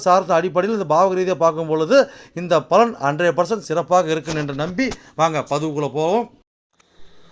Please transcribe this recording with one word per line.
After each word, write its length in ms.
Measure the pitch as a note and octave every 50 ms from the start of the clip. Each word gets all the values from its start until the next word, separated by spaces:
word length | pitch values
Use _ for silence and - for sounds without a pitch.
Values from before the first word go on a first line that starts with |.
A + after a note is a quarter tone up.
| -
சார்ந்த 260 | F#3+ F3+ F#3+ F#3 D#3+ F3+
அடிப்படையில் 380 | E3 E3+ F#3 D3+ F3+ F3+ G#3 A3+
இந்த 100 | G#3 F#3+ D3
பாவக 240 | D3+ D#3+ F#3+ G3 F#3 F#3
ரீதியா 160 | F#3 F#3 F#3 -
பார்க்கும் 300 | E3 E3 D#3 D#3 E3 D#3
பொழுது 260 | D#3+ D#3+ D#3+ D#3+ A#3+ C#4 A#3 - - - - - - E3
இந்த 120 | F3+ E3+ F3 D#3 B2+ -
பலன் 220 | E3 G3+ A#3 A#3 A3+ - C3+
ஹண்ட்ரட் 320 | C#3 D3+ D3+ F3 E3+ D3+ F3
பர்சன்ட் 280 | F3+ E3+ A3+ G#3 - -
சிறப்பாக 440 | D#3 E3 E3 - F3+ F3+ F3 D#3 D#3+
இருக்கும் 260 | D#3+ C3+ E3 D#3+ D3+
என்று 140 | D3 C#3+ C#3 C3+
நம்பி 240 | D3+ F3 F3+ F#3 C4 A#3+ - - - - - -
வாங்க 180 | D#3+ E3 D#3 D3 B2 -
பதிவுக்குள்ள 380 | C#3+ D3+ D3+ D#3+ D3 D3 D3 C3+ A#2+
போவோம். 280 | D3+ D#3 E3 G3 A#3 A#3 - _ _ _ _ _ _ _ _ _ _ _ _ _ - - - - - - -